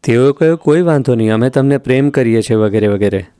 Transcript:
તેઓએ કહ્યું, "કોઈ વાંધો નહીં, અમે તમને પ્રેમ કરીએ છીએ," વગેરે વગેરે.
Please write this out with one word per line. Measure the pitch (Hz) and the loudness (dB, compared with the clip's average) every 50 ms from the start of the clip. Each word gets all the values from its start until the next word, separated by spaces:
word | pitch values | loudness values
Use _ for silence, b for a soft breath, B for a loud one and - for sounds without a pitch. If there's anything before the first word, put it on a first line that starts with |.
| - | -2
તેઓએ | - 117 120 127 143 143 | 0 0 2 2 2 2
કહ્યું, | - 165 160 170 | 0 0 0 0
"કોઈ | 165 - 151 147 170 | 0 0 0 0 2
વાંધો | 180 170 156 139 123 - 123 | 2 0 0 0 0 -2 -2
નહીં, | 117 110 110 110 | 0 0 0 0
અમે | 110 117 131 | 0 -2 0
તમને | 131 143 135 139 143 | 0 0 0 0 0
પ્રેમ | 135 - 127 131 131 143 143 | -2 -2 -2 0 0 0 0
કરીએ | 139 139 127 117 113 113 | 0 0 0 0 0 0
છીએ," | 107 - 117 | 0 0 0
વગેરે | 110 107 104 98 110 107 | 0 0 0 0 0 0
વગેરે. | 104 101 98 104 101 98 95 87 - _ | 0 0 0 -2 -2 -2 -4 -8 -10 _